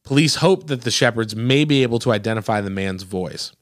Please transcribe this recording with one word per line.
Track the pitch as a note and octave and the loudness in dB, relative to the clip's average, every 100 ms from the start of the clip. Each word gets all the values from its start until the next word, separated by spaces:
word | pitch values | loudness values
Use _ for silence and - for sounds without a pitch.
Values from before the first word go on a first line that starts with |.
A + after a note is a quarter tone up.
Police | - C3+ D#3 - | -2 2 2 2
hoped | E3 F#3+ D#3 | 2 2 0
that | C3 | -6
the | A#2+ | -2
Shepherds | - B2+ A#2 A2 G#2+ | 2 2 2 -4 -4
may | A#2+ C#3 | 2 2
be | D3+ C#3 | 4 2
able | B2+ A#2 | 2 0
to | B2+ | 0
identify | G#2+ A2 A2+ G2+ G#2+ | 0 0 -4 -2 -2
the | G2+ | -2
man's | G2 G2 F#2 | -4 -4 -6
voice. | F#2+ F#2+ F2 D2 - _ | -8 -8 -8 -10 -14 _